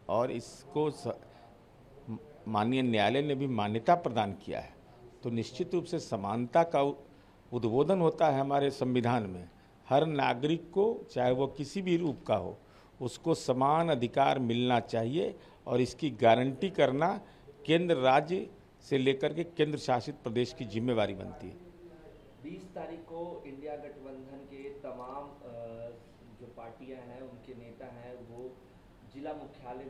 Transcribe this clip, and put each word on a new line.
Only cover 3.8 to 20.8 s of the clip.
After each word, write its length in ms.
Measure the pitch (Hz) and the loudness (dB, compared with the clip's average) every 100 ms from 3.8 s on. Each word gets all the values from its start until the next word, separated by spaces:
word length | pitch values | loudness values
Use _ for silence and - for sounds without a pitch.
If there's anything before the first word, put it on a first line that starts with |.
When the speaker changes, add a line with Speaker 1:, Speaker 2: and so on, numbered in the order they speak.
| 180 | 4
Speaker 1:
प्रदान 380 | 175 143 113 98 | 4 2 0 -2
किया 280 | 90 - - | -4 -8 -8
है। 140 | - - - - - - | -8 -16 -20 -20 -20 -10
तो 80 | 123 | -4
निश्चित 440 | 117 110 - 180 | -4 -4 -6 -2
रूप 100 | 180 | -2
से 140 | - 160 | -2 -6
समानता 640 | - 110 98 117 123 165 | -4 -4 -2 -2 2 4
का 200 | 170 143 | 4 2
उ-, 120 | 139 143 - - - - - | 2 -2 -12 -20 -20 -20 -8
उद्बोधन 480 | 123 113 123 151 190 | -2 2 4 4 4
होता 280 | 160 - 156 | 4 4 4
है 120 | 135 | 4
हमारे 300 | 139 139 139 | 2 2 2
संविधान 520 | 135 127 123 120 120 | 0 0 2 4 2
में। 260 | 101 90 90 - - - - | 0 -8 -12 -20 -20 -16 0
हर 180 | 135 160 | 2 4
नागरिक 640 | 143 131 120 151 165 - | 2 0 2 0 0 -2
को, 300 | 190 220 233 - | 0 2 0 -4
चाहे 220 | - 123 | 2 2
वो 140 | 127 139 | 2 0
किसी 360 | - 139 196 | -2 -6 -4
भी 140 | 180 170 | 2 2
रूप 280 | 170 120 - | 2 -2 0
का 100 | 104 | 0
हो, 220 | 90 98 - - - - | -2 -10 -18 -20 -20 -8
उसको 320 | 123 - 165 | -8 -2 0
समान 540 | 160 - 127 139 160 170 | 0 0 2 4 4 2
अधिकार 500 | 135 120 139 139 135 | 2 2 4 4 4
मिलना 420 | 120 117 123 120 | 2 2 4 2
चाहिए 540 | - 113 113 160 - - - - - | 2 -2 0 -2 -2 -6 -16 -14 -2
और 140 | 123 | 0
इसकी 300 | 123 - 151 | 0 -2 -4
गारंटी 600 | 110 113 117 131 131 190 | 6 8 8 4 -2 -2
करना 500 | - 135 135 170 208 - - - - - | 4 4 4 0 -2 -10 -20 -20 -6 2
केंद्र 300 | 165 175 147 | 4 4 4
राज्य 540 | 131 139 151 190 226 - - - - | 6 6 4 -2 -4 -14 -20 -20 0
से 80 | 135 | 2
लेकर 340 | 131 135 147 | 4 2 0
के 120 | 151 | -2
केंद्र 340 | 165 - 151 147 | -4 0 0 0
शासित 360 | - 120 147 | 0 0 0
प्रदेश 380 | 147 123 113 120 | -8 -2 0 0
की 120 | - | -4
जिम्मेवारी 500 | 117 110 | -6 -2